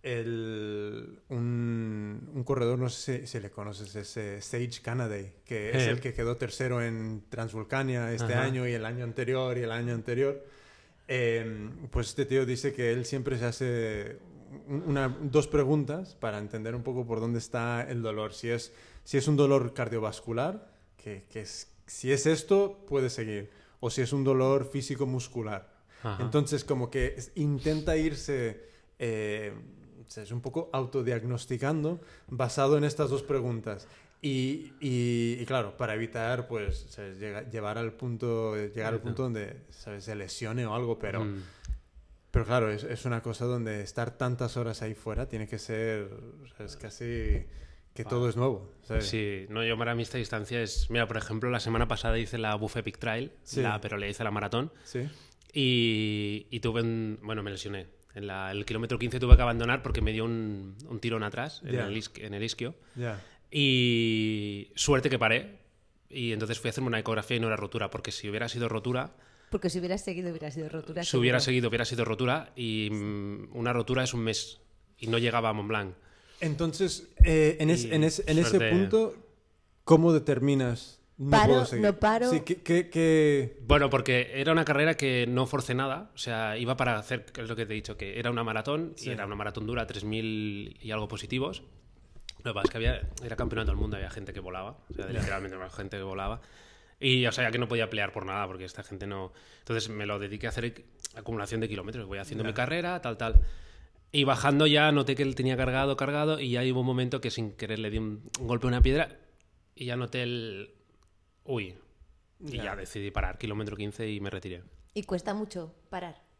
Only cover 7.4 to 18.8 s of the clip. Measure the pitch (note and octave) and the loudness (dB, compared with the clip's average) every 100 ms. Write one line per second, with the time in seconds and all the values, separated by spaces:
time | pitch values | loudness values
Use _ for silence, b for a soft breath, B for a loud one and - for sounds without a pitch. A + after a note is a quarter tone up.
7.4 | A2+ G#2+ G#2+ C3+ C3+ B2 A#2 A#2 A#2 A#2+ | -6 -6 -4 -2 0 0 0 0 2 2
8.4 | C3 C3 B2 A#2 A2 B2 A#2 A#2 A#2+ C3 | 2 0 0 -2 -4 -4 -6 -2 0 0
9.4 | B2+ B2 A#2 A#2 A#2+ A#2 A2+ A#2+ C#3 C#3 | 0 -2 -2 -2 -2 -2 -2 2 2 0
10.4 | - b b b b _ - B2+ A#2 A2+ | -10 b b b b _ -4 0 2 2
11.4 | A#2 G#2+ G#2+ D#3 C#3 B2+ A2+ - C#3 C3 | -2 -8 -10 -10 -6 -4 -2 -2 2 2
12.4 | B2+ A#2+ C#3+ C3 A#2+ A#2+ A#2+ C#3 C3 B2+ | 2 0 -2 0 0 0 0 -4 -2 -2
13.4 | A#2+ A#2 B2+ A#2+ A2+ G#2+ G2+ - - - | -2 -2 -2 0 -2 -4 -6 -12 -18 -20
14.4 | - C#3 C#3 C#3+ E3+ C#3 C3+ B2+ D3 C#3+ | -18 -18 -6 -4 0 0 0 -2 4 4
15.4 | D3 D3 C3+ D3+ C3 D#3 F#3 - A#2 G#2 | 4 2 4 2 2 -4 -8 -6 -4 -4
16.4 | G#2 A2+ A2 A#2+ B2+ B2+ A#2 A2+ A#2 A#2 | -6 -6 -6 -4 -4 -4 -2 -2 0 -2
17.4 | - A#2+ A#2 A#2 C3+ A#2+ A2+ G#2+ G#2+ - | -2 -4 -2 -2 -4 -4 -2 -2 -4 -4
18.4 | A#2 A#2 - B | -2 -2 -2 B